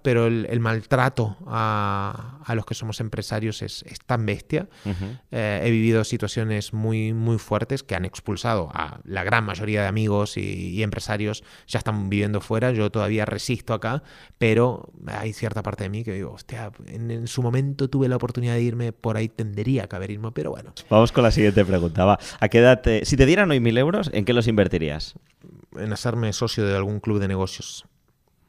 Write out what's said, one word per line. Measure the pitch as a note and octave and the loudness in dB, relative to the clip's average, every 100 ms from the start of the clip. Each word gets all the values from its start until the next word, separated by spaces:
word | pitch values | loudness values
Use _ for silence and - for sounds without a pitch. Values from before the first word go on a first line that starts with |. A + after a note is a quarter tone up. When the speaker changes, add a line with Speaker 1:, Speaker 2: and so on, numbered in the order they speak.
Speaker 1:
pero | C#3+ A#2 A#2 | 0 2 4
el, | A#2 G#2+ | 2 0
el | A#2 | 0
maltrato | A2+ A2+ G#2+ B2+ B2+ B2+ A2 G2 F3+ | 0 0 0 2 2 0 -2 -4 -6
a, | A2+ A2 G#2+ G2+ G2+ G2+ - A2 C#3 | -2 0 0 0 -2 -4 -8 -12 -12
a | - A#2 | -4 -4
los | - | -4
que | |
somos | - A2+ G#2+ | -8 -8 -6
empresarios | A2 - G#2 A2 A2 G#2+ | -6 -6 -4 -4 -4 -4
es, | G#2 - | -8 -10
es | - - | -14 -12
tan | - A#2+ G#2+ | -4 -2 0
bestia. | G2+ - D#3 G3 - | -2 -2 -4 -4 -10
Speaker 2:
Ujú. | G#2 F#2 G2 B2 _ | -8 -6 -6 -10 _
Speaker 1:
Eh, | A#2+ G#2+ G2+ | -4 -2 0
he | A2 | 2
vivido | A2+ A2 A2+ | 2 4 2
situaciones | G#2+ A2 G#2 - A2 G#2+ - | 2 -2 -4 -4 -2 -2 -4
muy, | A2 A2 A2 A2 | -4 -2 0 -2
muy | A2+ A2+ A2+ | 0 0 0
fuertes | - G#2 - C3+ | 0 -2 -2 -6
que | - | -4
han | F2 | -4
expulsado | F2+ - - G2 A#2 A2 D#2+ | -4 -8 -6 -4 -2 -2 -2
a | D#2+ D#2 - | -6 -8 -10
la | - F#2+ | -10 -6
gran | F#2 A#2 | 0 0
mayoría | G#2+ F2+ G#2+ G#2+ | 0 -4 -2 0
de | G2 | 0
amigos | G#2 A2 G2+ G#2 - | 0 0 0 0 -4
y, | G2 F#2+ F2+ | -6 -6 -6
y | F2+ | -4
empresarios, | G#2+ - - G#2 G#2 G#2+ - - - | -4 -4 -4 -4 -4 -6 -10 -20 -8
ya | A#2 | -6
están | - G#2+ G2 | -4 -4 0
viviendo | G2+ G2+ G#2 | 0 0 -2
fuera. | - A2 B2 | -2 0 0
Yo | A#2 G#2 | 2 0
todavía | A2 G#2 G#2+ | 0 0 0
resisto | G#2+ G#2+ - A#2+ - | -2 -4 -4 -4 -2
acá, | A2+ A2 C3+ - - - - | -4 -2 -6 -8 -20 -18 0
pero | A2+ A2 B2 A#2 - - - | 2 4 4 0 -10 -16 -10
hay | G#2 A2 | -8 -6
cierta | G#2 A2+ G#2 | -6 -6 -4
parte | G2+ G2 | -6 -6
de | G2 | -6
mí | G#2 | -6
que | A#2 | -6
digo, | F#2+ F#2 | -6 -8
"Hostia, | G2 - A#2 A2 - - | -12 -14 -12 -12 -14 -14
en, | G#2+ A#2 | -10 -6
en | A#2 A#2 | -6 -6
su | - | -2
momento | A#2+ B2+ C#3 C#3 C3+ | 0 2 0 0 -2
tuve | C#3 C3 | 2 2
la | B2+ | 0
oportunidad | A#2+ A#2+ A#2+ | -2 -2 -2
de | A#2+ | 0
irme, | A#2+ A#2 A#2+ | 0 -2 -4
por | - A#2 G#2+ | -4 -4 -2
ahí | A2 | -2
tendría | - G#2+ G2+ A2 C3 F#2 | -4 -6 -4 0 0 -2
que | F#2+ | -6
haber | G2 | -8
irme", | G#2 A2 | -8 -8
pero | B2 D3+ | -6 -6
bueno. | - - - - | -8 -14 -14 4
Speaker 2:
Vamos | G#2+ A#2 | 6 6
con | - | 6
la | A#2 | 6
siguiente | A2 G#2+ G2 F#2+ | 6 6 6 4
pregunta, | F#2 E2+ E2 F#2 | 4 2 4 6
va. | G2+ - - | 6 2 -2
¿A | G#2 | 4
qué | A#2 | 8
edad | B2 B2 | 8 8
te, | - A2 | 4 2
si | - C3 | 2 4
te | C3+ | 6
dieran | F#3 G3 | 6 4
hoy | C#3 | 4
mil | A#2 A2+ | 2 2
euros, | C#3 G#3 E3+ | 2 0 0
¿en | - | 0
qué | G2 | 2
los | A#2+ A2+ | 2 2
invertirías? | G#2+ F#2 F2 D#2 D2+ - - _ _ - - - - | 2 0 0 -2 -4 -8 -14 _ _ -20 -20 -18 -10
Speaker 1:
En | G#2+ | -6
hacerme | G#2 A#2+ A2+ A2+ | -4 -2 0 -2
socio | G2+ A#2 - G#2 | -2 -2 0 0
de | |
algún | G2 G2 G#2+ | 0 0 -2
club | - G#2 | 0 0
de | G2 | 0
negocios. | F#2+ F#2+ - - - - _ _ _ _ _ | 0 -2 -6 -14 -16 -20 _ _ _ _ _